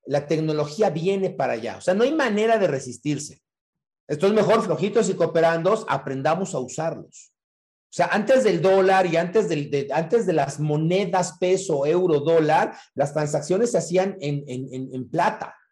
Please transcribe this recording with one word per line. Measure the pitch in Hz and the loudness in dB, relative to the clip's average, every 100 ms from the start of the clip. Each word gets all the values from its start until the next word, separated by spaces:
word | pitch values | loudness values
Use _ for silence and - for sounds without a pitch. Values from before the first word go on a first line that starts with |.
| - | -4
la | 143 143 | -4 0
tecnología | 160 156 151 147 - 202 | -2 0 -2 -2 0 -2
viene | 160 175 196 190 | 0 -2 -2 -2
para | - 127 | -2 -4
allá. | 117 113 95 | -2 -6 -6
O | |
sea, | - | -2
no | 196 | 2
hay | 254 | 2
manera | 320 254 208 226 226 | 0 0 0 2 2
de | 180 | 2
resistirse. | 135 127 - 147 131 - - _ _ _ _ _ _ - | -2 -8 -8 -4 -4 -6 -18 _ _ _ _ _ _ -8
Esto | 147 196 | 0 2
es | |
mejor, | 214 185 220 | 2 2 2
flojitos | 180 143 202 233 190 | 0 -2 0 0 0
y | |
cooperandos, | 185 165 165 165 165 175 220 - | 0 0 2 2 2 0 0 -2
aprendamos | 139 139 135 143 175 190 | -6 -4 -4 -2 -2 -2
a | 139 | -6
usarlos. | 123 - 160 110 - - - _ _ _ _ _ _ | -8 -6 -6 -6 -14 -20 -20 _ _ _ _ _ _
O | |
sea, | - 170 | -2 0
antes | 202 208 262 | 0 4 4
del | 208 170 | 4 4
dólar | 185 190 190 190 | 4 6 6 4
y | 180 165 | 4 0
antes | 175 220 180 | 2 0 0
del, | 156 143 | -2 -2
de, | 143 135 | -4 -2
antes | 147 165 233 185 | -2 0 0 2
de | |
las | 160 143 - | 0 0 -2
monedas | 151 151 160 185 190 - 180 - | -2 0 2 0 0 -2 -2 -2
peso, | 180 190 - 143 | 0 0 0 -2
euro, | 147 175 180 143 | 2 2 2 2
dólar, | 147 165 156 165 214 - - | 4 2 4 2 0 -6 -12
las | - 143 | -4 -2
transacciones | 156 147 143 - 190 240 | -2 -2 -2 -2 0 2
se | 175 | 0
hacían | - 175 196 190 | 0 0 0 -2
en, | 147 143 143 | -4 -6 -6
en, | 127 135 | -10 -8
en, | 127 131 | -10 -8
en | 127 113 | -10 -6
plata, | 165 202 - - - _ | -2 -2 -2 -12 -16 _